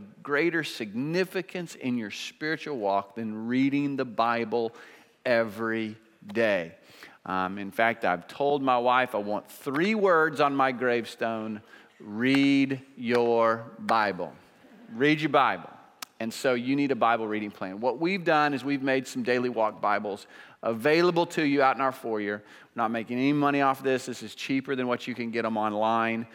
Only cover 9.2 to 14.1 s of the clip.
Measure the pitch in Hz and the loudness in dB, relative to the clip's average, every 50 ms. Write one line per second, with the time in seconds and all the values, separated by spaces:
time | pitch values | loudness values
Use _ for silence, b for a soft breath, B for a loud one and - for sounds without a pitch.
9.2 | 104 104 104 101 - - - - - 143 135 147 175 208 226 214 196 196 175 160 | -2 -2 -4 -4 -6 -10 -16 -12 -8 -4 -2 0 0 0 2 2 4 4 6 4
10.2 | 156 160 151 139 147 143 139 139 131 131 127 113 127 123 120 120 110 - - - | 4 2 2 2 2 2 2 2 2 0 0 0 0 0 2 0 -2 -4 -6 -4
11.2 | 123 113 113 110 107 110 107 107 B B B B B B B - - 104 104 110 | -4 -4 -2 -4 -6 -6 -8 -10 B B B B B B B -18 -14 -10 -4 -2
12.2 | 120 131 135 139 139 139 139 139 135 135 135 131 131 - - - 123 117 120 120 | 2 2 4 4 4 4 4 4 2 0 -2 -6 -10 -14 -14 -8 -2 0 2 2
13.2 | 120 120 117 117 113 113 113 117 120 - - - 107 104 113 113 107 101 | 2 4 4 4 4 4 2 0 -4 -10 -14 -6 0 2 2 4 2 2